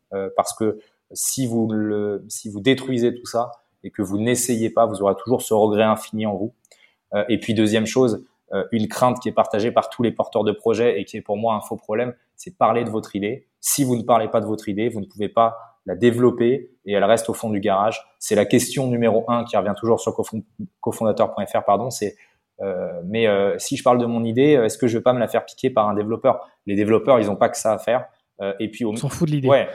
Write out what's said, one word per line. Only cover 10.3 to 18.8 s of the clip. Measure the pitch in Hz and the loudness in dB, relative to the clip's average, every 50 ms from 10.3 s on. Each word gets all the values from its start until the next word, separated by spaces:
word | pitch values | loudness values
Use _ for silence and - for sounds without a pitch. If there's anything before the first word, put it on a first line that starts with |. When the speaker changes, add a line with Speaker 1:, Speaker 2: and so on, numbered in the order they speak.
| - 113 107 | -2 -2 0
Speaker 1:
de | 107 98 | 0 -2
projets | - - 113 110 101 117 120 95 101 | 0 0 0 2 2 2 2 2 0
et | 98 | -4
qui | - - | -8 -10
est | 110 - | -12 -8
pour | - 104 | -6 -6
moi | 104 113 113 110 | -2 0 0 -2
un | 104 | -2
faux | - - 117 | -4 -6 -10
problème, | 101 _ - 107 113 123 127 120 _ _ _ _ | -10 _ -6 -4 -4 -4 -4 -6 _ _ _ _
c'est | - - 180 - | -20 -18 -12 -4
parler | - 131 110 113 120 120 | 0 2 2 2 2 0
de | 113 | -2
votre | 107 110 - - - | -4 -6 -6 -6 -6
idée. | 101 98 104 120 - - _ _ _ | -4 -4 -4 -4 -6 -12 _ _ _
Si | - - - - 139 | -6 -4 -2 0 0
vous | 127 123 | 0 0
ne | 117 107 | 0 2
parlez | 127 120 113 110 107 | 2 2 2 2 2
pas | - 113 | 0 -2
de | 104 | -2
votre | 104 107 104 - 110 | -2 -4 -6 -6 -6
idée, | 98 101 110 120 | -4 -2 -2 -2
vous | 110 110 | -4 -6
ne | 98 | -10
pouvez | - - 101 104 95 | -10 -8 -6 -6 -2
pas | - 117 117 113 117 - - - _ _ - | 0 2 2 2 0 -4 -14 -20 _ _ -10
la | 98 90 | -8 -2
développer | 90 117 120 113 120 123 120 - 117 117 120 131 143 - - _ _ - | 2 4 4 4 4 4 2 4 4 2 2 0 0 -2 -10 _ _ -8
et | 98 101 | -4 0
elle | 98 98 | 2 4
reste | 98 113 113 113 - | 4 4 2 2 -2
au | 104 | -6
fond | - - 110 | -4 -4 -4
du | 107 98 | -4 -2
garage. | 95 104 98 95 101 113 113 - - _ _ - | 0 0 2 2 2 0 -2 -4 -10 _ _ -12
C'est | - - 110 | -6 0 2
la | 101 104 | 2 2
question | - - 120 120 - - 143 | 4 4 2 2 2 -2 -2